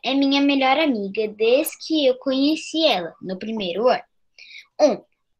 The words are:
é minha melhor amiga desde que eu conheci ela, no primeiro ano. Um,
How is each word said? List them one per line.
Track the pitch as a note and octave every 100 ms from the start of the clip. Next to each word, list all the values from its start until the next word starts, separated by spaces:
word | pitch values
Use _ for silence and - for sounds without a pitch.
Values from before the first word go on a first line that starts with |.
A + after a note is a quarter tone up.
é | A#3
minha | C4+ C#4 C#4
melhor | C#4+ C#4 C4 C4+
amiga | D#4+ A3+ G3 G3+ G#3+
desde | G#3+ A3 C4 D#4 -
que | - D#4 C4+
eu | B3+
conheci | C#4 C4 C#4+ D#4 - D#4+ D#4
ela, | G3 D#3+ -
no | F3+ F#3+
primeiro | G#3+ A3 F#3 F3 B3
ano. | A3 - _ _ _ - - - -
Um, | D4 G3 - _ _